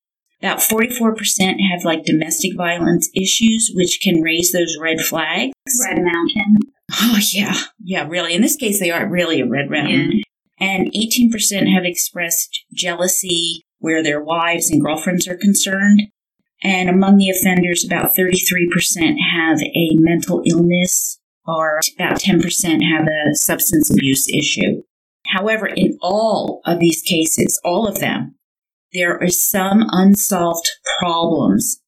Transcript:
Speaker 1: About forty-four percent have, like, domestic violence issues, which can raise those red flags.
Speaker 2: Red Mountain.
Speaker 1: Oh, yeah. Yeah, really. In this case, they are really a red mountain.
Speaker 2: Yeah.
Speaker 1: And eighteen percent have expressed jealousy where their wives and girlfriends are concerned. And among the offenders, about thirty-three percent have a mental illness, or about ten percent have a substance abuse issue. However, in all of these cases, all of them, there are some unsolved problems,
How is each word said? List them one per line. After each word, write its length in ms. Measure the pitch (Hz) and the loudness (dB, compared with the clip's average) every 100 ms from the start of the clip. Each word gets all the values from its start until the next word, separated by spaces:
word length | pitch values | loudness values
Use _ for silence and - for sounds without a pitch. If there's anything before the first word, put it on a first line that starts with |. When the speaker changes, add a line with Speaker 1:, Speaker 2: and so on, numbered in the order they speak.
| _ _ _ _ | _ _ _ _
Speaker 1:
About 200 | 196 - | -6 -2
forty-four 540 | - 220 240 247 226 214 | 0 0 -2 0 0 0
percent 440 | 202 - 190 - 196 | -2 0 0 2 0
have, 120 | 175 | 0
like, 200 | 175 160 - | -2 -2 0
domestic 500 | 156 - - 190 175 | 0 0 -4 -4 -2
violence 540 | 175 175 165 170 - - | -4 -2 0 0 0 -2
issues, 560 | 190 - 226 220 226 | 0 2 2 2 0
which 260 | 180 175 - | 0 -2 0
can 180 | 190 165 | 0 2
raise 300 | 160 165 175 | 0 0 0
those 260 | 180 165 151 | 0 -2 -4
red 220 | 165 160 | -4 -2
flags. 520 | 156 160 156 180 269 - - - | -2 -4 -4 -4 -6 -8 -6 -4
Speaker 2:
Red 140 | - 165 | -2 -2
Mountain. 540 | 175 170 - - 208 208 - _ - | -2 -2 -2 -2 2 2 2 _ -8
Speaker 1:
Oh, 260 | - 226 208 202 | -2 2 2 2
yeah. 220 | 185 - - - - | -2 -2 -4 -6 -12
Yeah, 220 | 175 180 147 | -6 -6 -4
really. 260 | 175 165 180 | -4 -2 0
In 60 | |
this 120 | 269 - | 0 0
case, 240 | 220 202 | -2 -2
they 120 | 175 | -2
are 180 | 170 - | -2 -2
really 320 | 180 165 147 | -2 0 0
a 60 | 120 | 0
red 200 | 135 139 | -2 -2
mountain. 400 | 147 143 135 151 | -2 0 0 0
Speaker 2:
Yeah. 80 | 214 - _ _ _ | 0 -2 _ _ _
Speaker 1:
And 280 | 190 190 180 202 | -4 -2 -2 -2
eighteen 360 | 226 247 233 | -2 2 2
percent 360 | 220 - 202 196 | 2 -2 0 2
have 140 | 190 | 2
expressed 800 | 180 175 - 180 170 - - - - | 0 -4 -6 -6 -4 -4 -4 -10 -10
jealousy 920 | - 180 175 185 185 185 170 170 170 - _ | -6 -6 -2 -2 -2 -2 -2 -2 -6 -14 _
where 220 | 160 160 | -2 0
their 200 | 156 147 | 0 -2
wives 460 | 151 165 170 170 - | -2 -2 0 -2 0
and 120 | 151 | 0
girlfriends 460 | 147 156 190 175 180 | 0 -2 -2 -2 -2
are 80 | 180 | 0
concerned. 640 | 202 196 196 190 202 208 - _ _ _ _ _ | 2 2 0 2 6 6 4 _ _ _ _ _
And 260 | 196 185 180 | -2 0 2
among 280 | 185 190 202 | 4 6 6
the 120 | 190 | 4
offenders, 540 | 185 190 180 175 175 - | 2 2 2 2 0 -2
about 300 | 170 - - | -2 -2 0
thirty-three 540 | 185 185 - 180 175 | 2 2 0 0 0
percent 460 | 175 - 175 156 151 170 165 | 0 -2 0 0 0 -2 0
have 240 | 165 151 | 0 0
a 280 | 147 170 165 160 | -2 -2 2 4
mental 460 | 160 170 - 175 - | 4 2 0 -2 2
illness, 680 | 165 175 175 180 - - - _ _ - | 2 2 2 0 -2 -4 -10 _ _ -4
or 340 | 160 160 156 - - | 0 0 0 -2 -2
about 220 | 170 143 | -2 0
ten 220 | 185 175 | 2 2
percent 420 | 170 - 170 160 | 2 -2 0 0
have 220 | 170 156 156 | 2 2 0
a 280 | 156 151 151 | 0 -2 0
substance 540 | - 156 - 156 147 | -2 -2 0 2 2
abuse 360 | 104 135 135 - | 2 2 0 0
issue. 540 | - - - - - - _ _ _ - | -2 -2 -2 -2 -4 -10 _ _ _ -6
However, 380 | 185 208 220 202 | -4 -2 -2 -4
in 300 | - - - | 0 0 0
all 600 | 175 208 220 185 - - - | -2 0 0 0 -2 -6 -2
of 140 | 170 | 2
these 220 | 170 160 | 2 0
cases, 580 | - 170 160 - - - 170 | -2 -2 0 0 -2 -2 -2
all 200 | 175 220 | 0 -2
of 120 | - | -2
them, 360 | 127 - - - _ _ _ _ _ | -2 -4 -8 -14 _ _ _ _ _
there 280 | 185 175 - | -2 -2 0
are 60 | 180 | -2
some 560 | - - 196 190 208 226 | 0 0 0 2 2 4
unsolved 760 | 180 196 202 - 180 170 170 - - - - | 4 6 4 2 0 0 -2 -4 -6 -6 -4
problems, 840 | 175 165 170 - - 208 - - | -2 0 0 2 2 2 0 -6